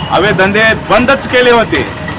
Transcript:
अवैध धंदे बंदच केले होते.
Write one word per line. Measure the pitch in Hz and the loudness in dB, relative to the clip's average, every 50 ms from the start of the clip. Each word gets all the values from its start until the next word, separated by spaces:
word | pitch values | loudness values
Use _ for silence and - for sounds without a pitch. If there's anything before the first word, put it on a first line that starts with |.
| - - | -4 -4
अवैध | 131 156 185 214 196 | -2 0 0 0 2
धंदे | 170 190 196 202 214 220 220 214 - - - | 2 0 0 2 2 2 2 0 0 -2 0
बंदच | 185 226 247 226 269 269 - - | 0 0 2 2 0 0 0 0
केले | - 247 247 247 | 0 2 4 4
होते. | 240 233 208 156 165 139 120 - - - - - - | 4 2 2 0 -2 -4 -4 -4 -8 -10 -10 -10 -8